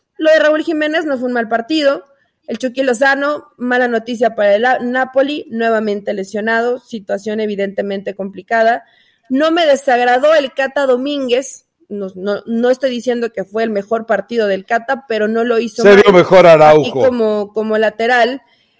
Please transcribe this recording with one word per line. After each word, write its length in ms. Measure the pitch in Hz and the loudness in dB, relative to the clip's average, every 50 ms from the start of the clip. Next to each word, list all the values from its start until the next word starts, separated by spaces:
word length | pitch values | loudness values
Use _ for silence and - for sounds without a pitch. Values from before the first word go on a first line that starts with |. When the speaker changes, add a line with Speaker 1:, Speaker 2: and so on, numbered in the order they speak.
| _ _ _ - | _ _ _ -2
Speaker 1:
lo 120 | 320 311 | 2 2
de 100 | 311 311 | 4 4
Raúl 220 | 302 302 311 311 | 4 2 0 0
Jiménez 440 | 311 320 339 302 311 302 302 330 339 | -2 -4 -4 -2 -2 -2 -2 -4 -4
no 120 | 302 277 247 | -2 -4 -4
fue 100 | 254 247 | -4 -4
un 40 | 247 | -4
mal 140 | 240 226 220 | -4 -4 -2
partido, 560 | 233 226 226 233 320 311 294 277 277 339 - _ _ _ _ _ _ _ _ - | -4 -4 -4 -2 -2 0 0 0 0 -2 -6 _ _ _ _ _ _ _ _ -12
el 100 | 233 220 | -12 -6
Chucky 260 | - 262 240 254 269 | -6 -6 -4 -4 -2
Lozano, 680 | 269 247 220 277 269 277 277 285 285 294 294 - _ _ - | -2 0 0 2 0 0 0 -2 -4 -4 -6 -10 _ _ -10
mala 300 | 240 247 247 247 254 240 | -6 -4 -2 0 0 0
noticia 480 | 240 226 220 233 247 220 247 226 226 | -2 -4 -4 -6 -6 -2 -2 -2 -2
para 200 | 220 208 202 202 | 0 0 2 2
el 100 | 208 233 | 2 2
A-, 140 | 254 254 - | 0 0 0
Napoli, 680 | 240 240 247 262 262 247 254 262 269 277 294 302 - - | -2 -4 -4 -4 -4 -2 0 -2 -2 -2 -2 -8 -10 -10
nuevamente 640 | 226 226 226 226 226 220 220 214 202 208 202 208 208 | -6 -4 -2 0 0 -2 -2 -2 -4 -6 -6 -6 -6
lesionado, 680 | 196 190 190 - 208 208 226 226 226 233 240 247 254 | -6 -8 -8 -8 -6 -4 -2 -2 -2 -2 -2 -4 -6
situación 600 | - - - 220 196 - 202 196 - 220 214 220 | -8 -12 -14 -14 -10 -8 -8 -8 -6 -6 -6 -4
evidentemente 760 | 220 214 208 190 196 202 196 - 202 202 196 196 196 202 196 | -4 -6 -4 -4 -6 -6 -6 -10 -10 -8 -8 -8 -8 -10 -10
complicada. 680 | - 196 202 190 185 185 - 233 226 220 226 233 262 - _ _ _ _ _ _ _ _ - | -10 -10 -12 -12 -14 -10 -4 -2 0 2 2 0 -2 -6 _ _ _ _ _ _ _ _ -6
No 200 | 254 269 302 320 | -2 0 0 0
me 140 | 320 349 339 302 | 0 2 2 2
desagradó 680 | 277 262 - - 247 240 240 247 247 254 262 302 320 | 2 2 2 0 0 2 2 2 2 2 2 2 2
el 180 | 311 285 254 - | 2 0 -2 -4
Cata 340 | - 269 269 269 285 285 262 | -4 -6 -4 -2 -2 0 0
Domínguez, 800 | 247 247 262 285 294 285 269 247 233 254 277 - - - _ _ _ _ _ - | 0 0 0 -4 -4 -4 -4 -2 -2 -2 -2 -4 -10 -14 _ _ _ _ _ -14
no, 200 | 208 202 196 190 190 | -12 -10 -10 -10 -12
no, 260 | 185 185 202 202 - - - | -10 -6 -6 -6 -6 -6 -6
no 220 | 233 226 240 247 | -4 -2 0 0
estoy 180 | 254 254 - 269 | 0 0 -2 -4
diciendo 420 | 247 240 220 254 240 240 233 220 | -4 -4 -4 -4 -4 -2 -4 -6
que 120 | - - 190 | -6 -8 -10
fue 180 | 190 202 220 226 | -8 -4 -4 -4
el 60 | 226 | -2
mejor 340 | 220 202 202 208 226 226 220 - | -4 -4 -4 -4 -6 -6 -4 -2
partido 400 | 220 196 196 - 240 233 214 202 | -4 -4 -4 -4 -4 -2 0 0
del 180 | 190 190 190 | -2 -4 -4
Cata, 400 | - 233 233 233 - 269 254 - - | -4 -4 -4 -2 -4 -6 -6 -4 -6
pero 200 | 226 214 214 214 | -4 -2 -2 0
no 160 | 220 226 233 | 0 -2 0
lo 160 | 247 233 226 | 0 0 -2
hizo 220 | 240 226 - - 226 | -2 -4 -4 2 4
Speaker 2:
Se 60 | 202 | 6
Speaker 1:
mal 120 | 202 196 202 | 8 8 8
Speaker 2:
vio 100 | 208 190 | 6 6
mejor 320 | 180 165 - 185 185 175 170 | 6 6 6 6 6 8 8
Araujo. 340 | 165 156 151 151 156 156 | 8 8 8 8 8 6
Speaker 1:
aquí 100 | 143 - | 4 2
como, 600 | - 135 117 - 247 240 220 214 214 208 208 208 - | -2 0 0 0 2 2 0 0 0 -2 -4 -6 -6
como 240 | 220 214 220 214 214 | -6 -4 -2 0 0
lateral. 640 | 220 208 214 - 226 233 254 247 233 233 262 277 _ _ _ _ _ _ _ _ | 0 -2 -2 -2 -2 0 2 2 2 0 0 -6 _ _ _ _ _ _ _ _